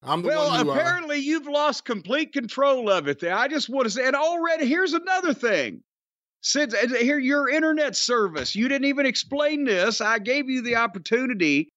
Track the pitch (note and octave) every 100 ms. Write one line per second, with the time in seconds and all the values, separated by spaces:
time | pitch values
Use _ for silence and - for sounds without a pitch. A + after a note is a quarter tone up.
0 | C3 D#3+ F#3 D#4 D4 B3 B3 C#3 E4 F4+
1 | D#4+ D4 C#4 D#4+ C#4+ D4 D4 - - A3
2 | D#3+ C4+ D#4+ C#4 A3+ - C#4 C4 A3 F#3+
3 | C#3+ C#3 E3+ F#3+ B3+ D4+ - C4+ A#3+ G3+
4 | B3+ C#4 D#4 F4 E4 D#4+ C#4 D#4+ F#4 E4
5 | F4 F#4 F#4 B3+ A#3 F#3+ B2 E2 _ _
6 | _ _ _ _ - C#4 D4 G#3 A#3+ B3
7 | A#3+ D4 B3+ C#4+ C#4 D4 D#4 D#4 C#4+ G#3
8 | - A#3+ G3+ D#3 B2+ G3 A#3+ C#4 C#4 C#4
9 | C4+ - - C#4 D4 D4+ C#4 F#3+ F#3+ A3
10 | G#3+ A3+ G3+ C4+ C4 B3+ A#3+ A#3 A#3 F#3+
11 | D#3+ A#3 B3+ A#3 E3 C#3+ C#3+